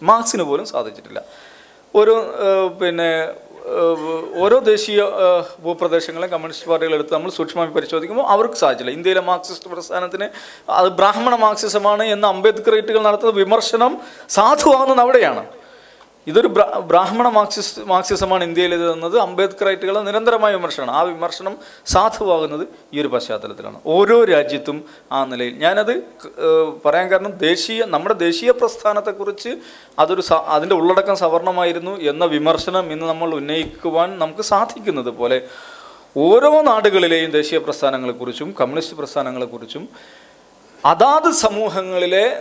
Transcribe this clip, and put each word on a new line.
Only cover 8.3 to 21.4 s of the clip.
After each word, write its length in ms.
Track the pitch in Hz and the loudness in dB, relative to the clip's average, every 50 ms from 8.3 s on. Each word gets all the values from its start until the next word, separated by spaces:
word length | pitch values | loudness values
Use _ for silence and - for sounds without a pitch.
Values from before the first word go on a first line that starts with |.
| 202 | 2
അവർക്ക് 240 | 208 226 233 233 - | 2 2 0 0 0
സാധിച്ചില്ല. 320 | 165 139 127 127 127 127 139 165 | 2 2 2 0 -4 -8 -6 -2
ഇന്ത്യയിലെ 240 | 170 185 185 185 175 175 | 0 0 0 2 0 0
മാർക്സിസ്റ്റ് 400 | 180 175 175 - 180 160 - 185 175 | -2 -2 -4 -8 -14 -16 -14 -14 -14
പ്രസ്ഥാനത്തിന് 540 | 175 170 - 185 180 180 180 185 185 208 208 - - - - - - - - - - | -12 -10 -8 -6 -6 -6 -6 -6 -8 -8 -8 -10 -14 -20 -20 -20 -14 -6 -4 -2 0
അത് 100 | 180 190 175 175 | 0 0 0 2
ബ്രാഹ്മണ 340 | 190 202 208 226 240 247 240 226 220 | 2 2 2 0 0 0 2 2 2
മാർക്സിസമാണ് 640 | 214 214 214 220 208 202 208 196 208 208 208 220 220 208 | 2 0 0 -4 -2 -2 0 0 2 2 0 0 -2 0
എന്ന് 120 | 202 208 202 185 | 0 0 0 2
അംബേദ്കറേറ്റുകൾ 680 | 185 196 220 214 220 - 226 220 214 214 220 214 220 214 214 | 4 2 2 2 2 2 2 2 2 2 2 0 2 2 2
നടത്തുന്ന 280 | 208 208 233 226 214 202 196 | 2 2 0 0 2 2 2
വിമർശനം 500 | 190 220 226 220 - 233 226 240 262 349 - - - - - - - - 196 | 2 2 2 2 0 0 2 2 2 0 -2 -10 -16 -20 -18 -12 -2 2 4
സാധുവാകുന്നത് 640 | 214 247 294 294 - 311 269 262 269 269 262 254 240 | 4 6 4 4 6 6 6 6 4 4 4 4 4
അവിടെയാണ്. 380 | 247 254 247 190 143 120 104 - - - - - - - - - - _ - - _ _ _ - 151 | 6 6 4 4 2 0 -2 -8 -12 -14 -20 -20 -20 -20 -20 -20 -20 _ -20 -20 _ _ _ -6 0
ഇതൊരു 180 | 156 220 247 - 185 | 2 2 2 4 4
ബ്രാ-, 260 | 214 202 - - 202 180 165 | 2 2 2 0 -4 0 2
ബ്രാഹ്മണ 380 | 160 175 190 185 208 233 240 247 220 | 4 4 4 2 0 0 2 4 4
മാർക്സിസ്റ്റ്, 480 | 214 202 202 - 208 196 - - 220 214 202 | 2 2 2 -2 -6 -8 -8 -8 -8 -2 0
മാർക്സിസമാണ് 520 | 185 185 185 - 202 180 196 185 190 185 175 170 | 0 0 0 0 -2 -2 0 0 0 0 0 0
ഇന്ത്യയിലേത് 360 | 165 175 180 175 175 170 170 170 160 | 0 0 0 2 0 0 0 -2 -2
എന്നത് 200 | 165 165 170 196 240 202 | -2 -2 0 0 0 0
അംബേദ്കറേറ്റുകളുടെ 760 | 180 180 180 196 190 196 - 196 196 190 185 196 190 196 214 208 196 | 0 0 0 -2 -2 -2 -2 -2 -2 -2 -2 -2 -4 -2 -2 -2 -2
നിരന്തരമായ 420 | 208 220 226 233 226 220 214 208 196 | -2 -2 2 2 2 2 2 0 0
വിമർശനമാണ്. 360 | 185 175 160 - - 131 120 127 151 | 0 -4 -6 -6 -6 -6 -2 0 0
ആ 40 | 170 180 | 0 -2
വിമർശനം 420 | 170 165 170 165 - - | -2 -6 -6 -8 -6 -8